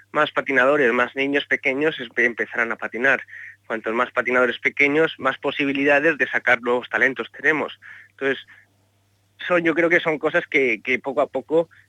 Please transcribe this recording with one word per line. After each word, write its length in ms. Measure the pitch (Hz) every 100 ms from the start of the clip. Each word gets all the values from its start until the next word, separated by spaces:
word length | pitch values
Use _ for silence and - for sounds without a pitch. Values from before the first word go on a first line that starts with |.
| -
más 200 | 151 147
patinadores, 600 | 147 131 135 131 151 120
más 220 | 123 120
niños 320 | 135 139 143 -
pequeños 520 | 135 143 131 156 147
es-, 80 | 120 -
empezarán 560 | 120 113 110 120 113
a 40 | 107
patinar. 460 | 107 113 135 123 - - - - -
Cuantos 260 | 113 113
más 160 | 117 123
patinadores 480 | 123 117 123 123 -
pequeños, 560 | 131 - 143 151 160 -
más 200 | 131 127
posibilidades 800 | 143 139 139 139 143 143 160 139
de 100 | 123
sacar 320 | 120 120 123
nuevos 280 | 120 123 -
talentos 420 | 110 127 117 113
tenemos. 480 | - 143 151 92 - - - -
Entonces, 340 | - 135 127 - - _ _ _ _ _ _ _ - -
son, 160 | 175
yo 120 | 170
creo 160 | 151 165
que 100 | 175
son 180 | 165 147
cosas 260 | 151 170 -
que, 300 | 147 127 104
que 160 | 127 123
poco 220 | 139 117
a 80 | 135
poco, 400 | 135 - 160 165 -